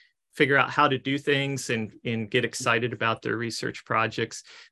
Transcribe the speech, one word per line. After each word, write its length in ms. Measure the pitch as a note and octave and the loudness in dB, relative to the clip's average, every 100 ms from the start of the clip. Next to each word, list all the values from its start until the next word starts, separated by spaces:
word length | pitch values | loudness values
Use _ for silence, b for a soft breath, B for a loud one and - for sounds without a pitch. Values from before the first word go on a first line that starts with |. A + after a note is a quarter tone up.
| _ _ _ | _ _ _
figure 240 | - C3+ C#3 | 0 4 4
out 120 | B2+ | 2
how 180 | C#3 D3 | 4 4
to 100 | C3 | 2
do 200 | C#3 C#3 | -2 -2
things 520 | D3 C#3 C#3 C3+ - | 0 0 0 -4 -2
and, 240 | A#2 G#2+ - | -4 -4 -8
and 260 | B2 A2+ G#2 | -6 -4 0
get 140 | B2 | 0
excited 480 | A#2+ - B2 A#2 A#2+ | 0 -2 0 2 0
about 300 | A2 A#2 A2 | -2 -2 0
their 160 | A#2 A2+ | -2 -4
research 480 | A#2 - A#2+ - - | -4 -6 -8 -8 -2
projects. 580 | A2+ A2+ A#2 A2+ - - B B | 0 0 -2 -6 -6 -16 B B